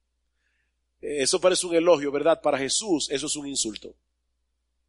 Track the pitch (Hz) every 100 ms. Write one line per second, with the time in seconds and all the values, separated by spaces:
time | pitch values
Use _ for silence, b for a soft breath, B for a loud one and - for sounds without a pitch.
0 | _ _ _ _ _ _ _ _ _ _
1 | 147 147 131 175 185 180 175 170 170 156
2 | 143 139 151 156 147 135 135 - 220 160
3 | - 143 147 151 143 135 113 101 - -
4 | _ _ _ _ _ _ _ _